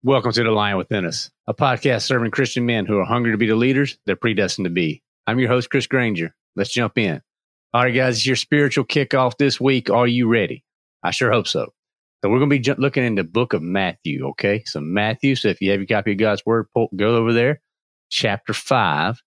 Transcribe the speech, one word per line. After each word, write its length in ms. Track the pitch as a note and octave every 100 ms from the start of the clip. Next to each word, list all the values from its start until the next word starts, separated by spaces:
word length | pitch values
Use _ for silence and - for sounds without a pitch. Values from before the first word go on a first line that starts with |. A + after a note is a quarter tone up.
Welcome 280 | B2 C#3 A#2+
to 120 | A2+
The 60 | A2+
Lion 280 | G#2+ G#2 G2
Within 280 | F2 G#2+ F2
Us, 240 | - - _ -
a 80 |
podcast 480 | G#2+ C#3+ A#2+ C#3+ A#2
serving 300 | - B2+ A#2
Christian 340 | - G#2+ - A#2+
men 220 | A2+ F#2+
who 100 | G2+
are 80 | F2
hungry 280 | A#2+ A#2
to 40 | A2
be 80 | A2
the 100 | A2
leaders 440 | B2 C3+ C#3 - -
they're 80 | F#2+
predestined 500 | A#2 G#2 F#2+ - F#2
to 60 |
be. 320 | E2+ E2 D2+ _ _ -
I'm 100 | A#2
your 120 | B2
host, 200 | B2+ A#2
Chris 160 | C#3 -
Granger. 500 | C3 A#2+ F#2 E2 _ _ -
Let's 180 | G2
jump 240 | - A2+ -
in. 240 | G#2 D#2 _ _ _ _ _
All 120 | A#2+
right, 100 | B2
guys, 240 | B2 C3 A2+
it's 80 | C3
your 100 | B2
spiritual 480 | - D3 C#3+ C#3+
kickoff 540 | B2 D3+ C3+ C3+ B2+ -
this 240 | C#3+ A#2
week. 300 | C3 C3 -
Are 160 | A2+ A#2+
you 200 | A#2+ A#2
ready? 360 | A#2 F2+ - _ _ _ _
I 80 | F2+
sure 200 | - B2
hope 160 | A#2 F#2+
so. 240 | E2 - _ _ _ _ _
So 80 | G2+
we're 80 | A#2+
gonna 100 | C#3+
be 80 | C#3+
ju-, 160 | B2 C#3
looking 260 | C3+ C#3 B2
in 80 |
the 100 | G#2
book 300 | E2 G2 B2
of 80 | F#2+
Matthew, 680 | E2 F#2+ F#2+ - E2 C2+ C2+
okay? 340 | - G2+ G#2 -
So 160 | D#2
Matthew, 540 | D2+ F#2+ G#2+ A2+ C#3 C3
so 140 | A2
if 120 | F2+
you 80 | F#2+
have 100 | G2
your 80 | F#2+
copy 260 | G#2+ G2
of 40 | G2
God's 260 | A2 G2+ -
Word, 180 | A2+ G#2+
pull, 160 | - A2+ F#2+
go 220 | G#2 A#2
over 140 | A2+
there, 300 | A#2 B2 D3+ _ _ _ _ _
chapter 440 | - A#2 G2+ -
five. 680 | G#2+ - C3 G2 D2+ E2+ A#2+ _